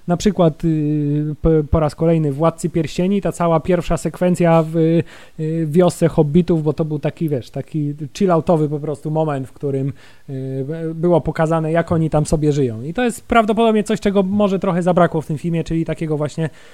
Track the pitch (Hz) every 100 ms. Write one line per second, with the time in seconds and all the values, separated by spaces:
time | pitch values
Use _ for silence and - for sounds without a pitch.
0 | - 175 214 185 165 151 170 156 147 151
1 | 147 147 151 151 165 160 147 170 151 -
2 | 165 165 151 139 165 160 175 165 156 -
3 | 180 202 175 - 170 160 - 175 - 160
4 | 170 147 180 180 170 165 160 165 160 165
5 | 156 - - - 156 165 160 151 175 -
6 | 165 165 151 156 175 170 151 143 160 151
7 | 151 - 165 143 - 147 131 160 147 147
8 | 151 - 196 170 151 170 151 147 151 143
9 | 156 156 156 139 127 - 147 135 139 135
10 | - - - 135 131 135 135 165 165 165
11 | 170 170 160 156 160 165 156 165 165 170
12 | 160 151 156 160 151 143 131 110 131 170
13 | 247 - - 240 214 214 233 214 208 220
14 | 208 196 190 208 208 190 196 175 175 175
15 | 170 165 147 151 170 165 156 165 165 160
16 | 160 151 147 - 160 - -